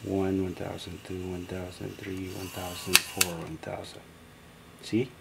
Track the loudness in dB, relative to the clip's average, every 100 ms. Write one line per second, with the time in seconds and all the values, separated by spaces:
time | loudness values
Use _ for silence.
0 | 2 4 6 4 2 0 -4 -4 -6 -8
1 | -6 -4 -2 -4 -4 -4 -6 -6 -8 -6
2 | -4 -4 -4 -4 -6 -4 -4 -4 8 8
3 | 8 2 2 2 -4 -6 -4 -4 -6 -12
4 | -16 -18 -18 -18 -18 -18 -18 -14 2 4
5 | 4 -2